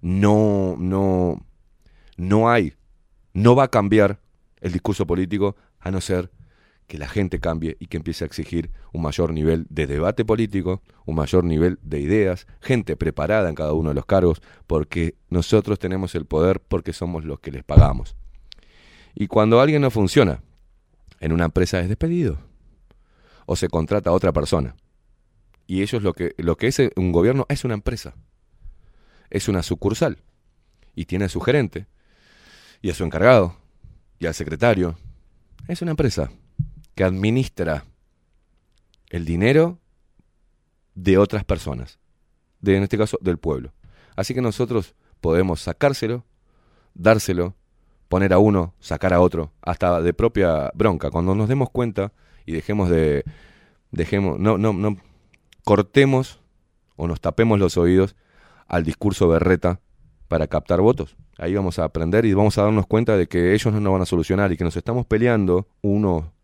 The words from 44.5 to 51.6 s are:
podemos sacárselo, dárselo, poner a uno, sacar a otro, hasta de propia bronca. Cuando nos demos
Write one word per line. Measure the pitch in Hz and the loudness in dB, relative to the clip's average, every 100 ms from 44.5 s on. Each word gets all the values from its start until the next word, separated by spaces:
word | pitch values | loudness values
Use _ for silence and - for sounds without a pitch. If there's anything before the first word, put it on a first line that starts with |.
| 104 120 117 92 _ _ _ | -2 -2 -2 -4 _ _ _
podemos | 85 82 92 80 | 0 2 2 -2
sacárselo, | - 82 143 139 110 123 - _ _ _ _ _ _ - | -6 -2 -2 0 -6 -6 -10 _ _ _ _ _ _ 0
dárselo, | 87 110 - 90 87 - _ _ _ _ _ | 4 4 2 -2 -2 -6 _ _ _ _ _
poner | 92 98 | 0 4
a | 92 | 6
uno, | 107 98 85 _ | 6 4 0 _
sacar | - 78 92 | -10 -4 2
a | 87 | 4
otro, | 90 82 78 _ | 4 2 -8 _
hasta | - 87 90 87 | -8 -2 0 2
de | 85 85 | 0 0
propia | 113 104 90 78 67 | 0 2 0 0 -4
bronca. | - 107 87 71 | 0 0 0 -4
Cuando | 82 87 98 | -2 0 0
nos | 107 | 0
demos | 135 | 0